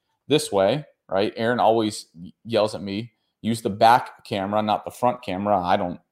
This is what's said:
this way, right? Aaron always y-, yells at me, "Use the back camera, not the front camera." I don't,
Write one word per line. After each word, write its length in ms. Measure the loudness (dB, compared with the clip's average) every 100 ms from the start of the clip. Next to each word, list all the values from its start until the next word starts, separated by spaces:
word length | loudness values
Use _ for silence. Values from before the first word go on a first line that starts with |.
| _ _ _
this 240 | 0 2
way, 340 | 2 2 0 -4 _ _
right? 240 | -2 -2 -2
Aaron 240 | -2 2
always 460 | 2 2 0 -6 -16
y-, 180 | -18 -20 _
yells 300 | -2 0 0
at 80 | -2
me, 300 | -8 -8 -10 _ _ _
"Use 200 | -6 -4
the 80 | -4
back 540 | 4 6 6 2 -14
camera, 380 | -8 -6 -2 -2
not 220 | 0 -2
the 60 | -4
front 320 | -2 -2 -2
camera." 380 | -6 -6 0 0
I 160 | 2 0
don't, 240 | 0 -8 _